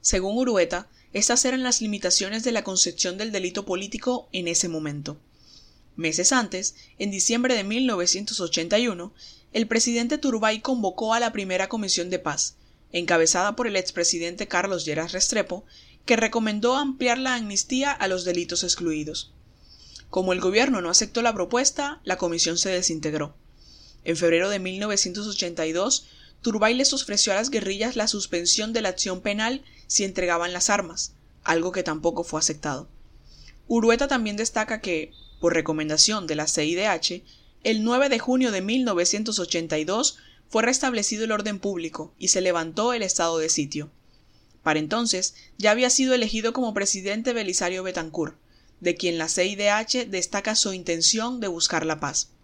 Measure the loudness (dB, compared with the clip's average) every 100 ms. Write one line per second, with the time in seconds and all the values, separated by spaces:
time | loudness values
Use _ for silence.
0 | 2 0 0 0 2 4 2 0 -8 -20
1 | _ -2 2 2 2 0 0 0 0 -2
2 | 0 0 0 -2 0 -2 -2 0 0 2
3 | -4 -2 -4 -2 -2 -4 -4 -4 -4 -6
4 | -2 -2 -4 -6 -2 0 0 -2 -4 -6
5 | -10 -12 _ _ -20 -20 -20 -20 -20 -6
6 | -2 2 2 2 0 -4 -6 -8 -20 _
7 | -6 -2 0 2 2 0 0 0 0 2
8 | 2 0 -2 -4 -2 -2 2 2 2 -2
9 | -10 -14 -20 -20 _ -2 0 2 2 0
10 | 0 0 0 2 2 0 0 0 0 -2
11 | 0 2 2 -2 -2 0 0 -2 0 -2
12 | 0 -2 -2 -2 -4 -6 -20 _ -6 -4
13 | 2 4 6 4 0 0 -2 -2 -2 -2
14 | 0 0 -4 -6 -2 0 0 -2 -2 -4
15 | -4 0 0 0 -2 -4 -10 -20 -20 -16
16 | 0 2 4 0 0 0 2 2 0 0
17 | 0 2 0 -2 -2 -4 -2 0 0 0
18 | 0 0 0 -2 -2 -2 0 0 0 -2
19 | -4 -8 -12 -18 -20 -20 -20 -20 -20 -20
20 | -6 -2 0 2 2 4 4 2 2 2
21 | 2 0 0 0 0 2 0 0 -6 -6
22 | -4 -2 -2 0 0 0 0 0 0 -2
23 | -4 -4 -6 -10 -20 -20 -20 -20 -20 -14
24 | -4 2 4 4 2 0 -4 -4 -2 0
25 | 0 -2 -6 -4 -4 -2 -2 0 0 0
26 | -4 -20 -20 -6 -2 2 2 4 2 0
27 | -2 0 2 2 0 -2 -2 -2 -2 0
28 | -2 -2 -2 -2 0 0 0 -2 -2 -2
29 | -4 -4 -4 -2 -2 -4 -10 -20 -2 0
30 | 0 -2 0 2 0 0 2 2 0 -6
31 | -8 -10 -20 -10 0 2 2 -2 -2 0
32 | 0 -2 -4 -2 -2 -2 -4 -6 -8 -20
33 | -20 -20 -20 -20 -20 -20 0 2 4 4
34 | 4 0 0 -2 -2 -2 -2 -4 -2 -4
35 | -4 -14 -20 0 2 2 0 -2 0 4
36 | 4 4 -2 -2 -2 0 0 0 0 0
37 | -2 -6 -12 -20 -20 -6 -2 0 2 2
38 | 2 2 2 2 2 0 0 0 2 2
39 | 2 0 -2 -2 -2 -2 0 -2 0 0
40 | 0 -2 -18 -20 _ 0 2 2 0 0
41 | -2 -2 -2 -2 -2 -4 -4 -4 -6 -8
42 | -12 _ 0 2 4 0 -2 -2 0 0
43 | -2 0 0 0 0 0 -2 -4 -10 _
44 | _ _ _ _ _ _ 0 0 0 -2
45 | 0 0 -2 -6 -20 0 4 4 4 4
46 | 4 4 2 0 -2 0 -2 0 -2 -2
47 | -2 -2 -2 -2 0 0 0 -2 -4 -4
48 | -6 -4 -4 -6 _ -20 _ _ -2 0
49 | -2 -2 -2 0 0 2 2 2 2 -2
50 | -2 -4 -2 -2 0 0 0 -2 -4 2
51 | 2 2 0 -4 -4 0 0 0 0 -2
52 | -2 -4 -6 _